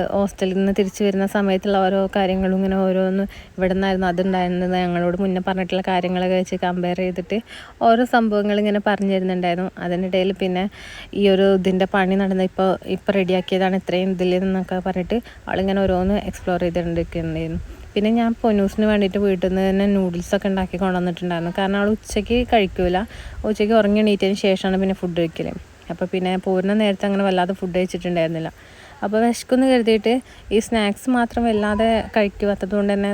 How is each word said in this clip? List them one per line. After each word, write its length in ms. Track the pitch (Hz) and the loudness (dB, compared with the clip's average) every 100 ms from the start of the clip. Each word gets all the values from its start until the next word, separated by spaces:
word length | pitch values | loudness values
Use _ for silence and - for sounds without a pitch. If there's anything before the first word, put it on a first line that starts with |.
| 180 196 | 0 0
ഹോസ്റ്റലിൽ 400 | 196 - 190 185 | -2 -2 -2 0
നിന്ന് 140 | 196 202 | 0 2
തിരിച്ച് 220 | 190 - 208 | 0 0 0
വരുന്ന 200 | 190 196 214 | 0 0 0
സമയത്തുള്ള 420 | 202 190 208 196 | 0 0 2 2
ഓരോ 160 | 190 196 196 208 | 2 2 0 0
കാര്യങ്ങളും 400 | 190 190 190 190 | 0 0 0 0
ഇങ്ങനെ 180 | 190 190 190 | 0 0 2
ഓരോന്ന് 380 | 185 185 190 196 - - - | 2 0 0 -4 -8 -14 -2
ഇവിടെ 160 | 185 | 0
നിന്നായിരുന്നു 320 | 190 196 190 185 | 0 0 0 0
അതുണ്ടായിരുന്നത്. 640 | 175 190 185 180 180 180 185 | 0 0 0 0 0 0 0
ഞങ്ങളോട് 340 | 180 175 175 180 | 0 0 0 0
മുന്നേ 180 | 196 185 185 | 0 -2 -2
പറഞ്ഞിട്ടുള്ള 360 | 190 180 185 190 | -2 -2 -2 0
കാര്യങ്ങളൊക്കെ 480 | 185 180 180 185 185 | -2 0 -2 0 0
വെച്ച് 160 | 180 185 | 0 -2
കമ്പയർ 340 | 180 180 175 180 | -2 -2 -2 -2
ചെയ്തിട്ട് 360 | 185 180 180 208 - - - - 233 | -4 -4 -4 -6 -6 -14 -16 0 2
ഓരോ 180 | 226 247 | 4 4
സംഭവങ്ങൾ 440 | 240 226 208 208 208 | 2 2 2 0 0
ഇങ്ങനെ 180 | 208 208 208 | 2 0 0
പറഞ്ഞു 240 | 196 196 | 0 0
തരുന്നുണ്ടായിരുന്നു. 560 | 190 185 180 175 175 185 - | 0 0 0 0 -2 -4 -6
അതിനിടയിൽ 460 | 175 175 185 185 185 190 | -4 -2 0 0 0 0
പിന്നെ 220 | 190 180 196 - - - - - | -2 -2 -4 -6 -18 -18 -10 0
ഈ 40 | 202 | 4
ഒരു 140 | 190 196 196 | 6 4 4
ഇതിൻ്റെ 280 | 185 185 185 | 2 2 2
പണി 220 | 202 185 196 | 2 2 2
നടന്ന 240 | 196 190 185 | 0 0 -2
ഇപ്പോൾ, 200 | - 190 175 - 185 | 0 0 0 -4 -6
ഇപ്പോൾ 160 | - 196 | 0 0
റെഡിയാക്കിയതാണ് 640 | 180 185 180 190 185 190 | 2 0 0 0 0 0
ഇത്രയും 300 | - 180 190 180 | -2 -2 0 0
ഇതിൽ 200 | 180 180 | 0 0
എന്നൊക്കെ 360 | 190 190 180 185 185 | 0 -2 -2 -4 -4
പറഞ്ഞിട്ട് 320 | 185 175 226 - - - | -4 -2 -4 -6 -12 -6
അവളിങ്ങനെ 340 | - 190 196 190 | -2 0 0 2
ഓരോന്ന് 320 | 185 185 202 - | 2 0 0 -2
എക്സ്പ്ലോർ 300 | - - 175 180 | -6 -4 -2 0
ചെയ്തുകൊണ്ടിരിക്കുന്നുണ്ടായിരുന്നു. 960 | 175 170 170 165 170 165 160 165 170 - - - | -2 -2 -4 -4 -4 -6 -6 -6 -6 -10 -16 -8
പിന്നെ 180 | - 208 233 | -2 0 2
ഞാൻ 120 | 233 233 | 0 0
പൊന്നൂസിന് 440 | 233 208 196 - 214 | 2 2 2 2 2
വേണ്ടിയിട്ട് 300 | 208 196 202 | 2 0 0
വീട്ടിൽ 240 | 202 190 185 | 0 0 0
നിന്ന് 160 | 190 190 | 0 2
തന്നെ 180 | 190 202 196 | 2 2 2
നൂഡിൽസൊക്കെ 520 | 185 170 175 196 202 | 0 -2 -2 -2 0
ഉണ്ടാക്കി 240 | 190 185 175 | -2 -2 -2
കൊണ്ടുവന്നിട്ടുണ്ടായിരുന്നു. 680 | 190 185 180 170 180 170 170 180 | -2 0 -2 -2 -4 -4 -4 -2
കാരണം 200 | 196 202 | 0 0
അവൾ 100 | 202 214 | 0 -2
ഉച്ചയ്ക്ക് 420 | - 214 202 240 247 | -4 -4 0 0 2
കഴിക്കൂല, 460 | 233 190 - 180 180 220 - - - 220 | 2 2 0 0 0 -2 -10 -14 -6 -4
ഉച്ചയ്ക്ക് 260 | 214 208 226 | 0 2 4
ഉറങ്ങി 200 | 208 208 | 4 4
എണീറ്റതിന് 340 | 214 202 190 202 | 2 2 0 0
ശേഷമാണ് 340 | 202 190 196 190 | 0 0 0 0
പിന്നെ 120 | 190 190 | 0 -2
ഫുഡ് 180 | 180 170 | -4 -2
കഴിക്കൽ. 260 | 165 - 165 - - - - | -2 -2 -8 -8 -14 -16 -12
അപ്പോൾ 140 | 175 180 | -6 -4
പിന്നെ 200 | 185 180 185 190 | -2 -2 -2 0
പോരുന്ന 260 | 185 190 214 | 0 2 2
നേരത്ത് 240 | 214 190 202 | 2 0 0
അങ്ങനെ 160 | 196 196 | 0 2
വല്ലാതെ 260 | 185 180 196 | 2 0 -2
ഫുഡ് 160 | 185 175 | -4 -2
കഴിച്ചിട്ടുണ്ടായിരുന്നില്ല. 680 | 185 180 180 175 160 165 160 - - - - - | -2 -4 -2 0 0 -2 -6 -10 -20 -20 -20 -8
അപ്പോൾ 140 | 208 214 | -2 2
വിശക്കുമെന്ന് 420 | 233 233 - 254 262 | 2 0 0 2 4
കരുതിയിട്ട് 400 | 254 226 220 220 254 - - - | 4 4 2 2 0 -2 -16 -2
ഈ 40 | 202 - | 0 0
സ്നാക്സ് 420 | 226 208 202 - 247 | 0 0 -2 0 0
മാത്രം 260 | 233 - 233 | 0 0 0
വല്ലാതെ 380 | 214 208 208 226 220 - 226 | 2 0 2 2 2 0 0
കഴിക്കാത്തത് 580 | 202 - 202 196 190 208 | 0 0 -2 0 -2 0
കൊണ്ട് 140 | 202 | 0
തന്നെ 160 | 202 202 | 0 0